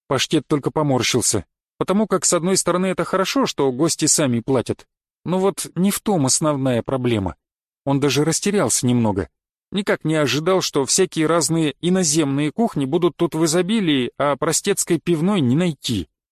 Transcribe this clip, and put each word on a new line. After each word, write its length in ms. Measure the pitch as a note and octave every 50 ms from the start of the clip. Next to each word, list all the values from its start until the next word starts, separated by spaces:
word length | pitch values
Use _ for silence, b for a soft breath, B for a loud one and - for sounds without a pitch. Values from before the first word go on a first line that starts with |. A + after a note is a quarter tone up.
| _
Паштет 400 | - C#3 B2 - - E3 D3+ -
только 240 | - D#3 C#3 - C#3+
поморщился, 720 | - D#3 D3+ C#3+ C3 B2 G#2+ - - A#2+ - - - G2 - _ _ _ _ _ _
потому 300 | - D#3 - F#3 G#3 A3
как, 180 | - F#3+ F#3 -
с 80 | -
одной 240 | G3 E3+ D#3 F#3 F#3+
стороны, 300 | E3+ - F3 E3+ F3+ F#3
это 180 | F#3+ F3 - E3
хорошо, 420 | - F#3+ F#3+ F#3+ - - C#4 A#3+
что 240 | - - - C#3+ C3+
гости 340 | B2 B2 E3+ D#3 - - D#3
сами 320 | C#3+ - - D3+ B2+ A#2+ A#2
платят, 480 | - - C3 A#2 G#2 - G#2 - - _ _ _ _ _ _ _ -
но 160 | - F3+ F#3+
вот 260 | F#3+ G3 F#3+ - - - -
не 160 | E3 F#3 G3+
в 100 | - -
том 260 | - A3 G3 D#3+ C3+
основная 560 | B2+ - - E3 D3+ D3 C3+ C3+ C3 B2 A2+
проблема. 540 | - - C3+ B2+ B2 B2 A#2 G#2 F#2+ F#2 - _ _ _ _ _ _ _ _ _ -
Он 140 | C#3 C#3 C3+
даже 260 | C#3 C#3+ B2 C#3+ D#3
растерялся 600 | D#3+ D#3 - - G3+ G3+ G3+ D3 A2 - - -
немного. 420 | B2 B2 A#2+ A2+ G#2+ F#2+ G2 F#2 - _ _ _ _ _ _ _ -
Никак 320 | - G3 G3+ - F#3+ - -
не 100 | D#3 D#3+
ожидал, 460 | D#3 D3 B2 A#2+ D3 D#3+ F#3 F#3+ F3+
что 260 | - - - C#3+ C3+
всякие 400 | - - - F#3 - - E3 D#3
разные 480 | D3+ E3 E3+ D#3 - E3 E3 D#3+ C#3+ - -
иноземные 720 | D#3+ F3 F#3 F#3+ F3+ D3 D3 E3 D3+ C#3 C3+ C#3+ D3+ D3
кухни 320 | - - A#3 - - D3 C#3
будут 320 | C3 D#3 F3 F3 E3+ -
тут 180 | - F3 D#3+ -
в 100 | D#3+ E3
изобилии, 680 | D#3 D#3 F3+ F3+ F3+ A3+ A3+ F#3+ D#3+ D3 C3 A#2+ - -
а 200 | - C#3 D3 C#3
простецкой 640 | - D3+ E3 D3+ - - G3+ F#3+ - - - F3 D3+
пивной 400 | - F3 F3 D3 E3 G3 G#3+ F#3
не 160 | C3+ A#2 B2+
найти. 520 | D#3+ F3+ F3 C#3+ - - - A#2 F#2+ D#2 - _ _ _ _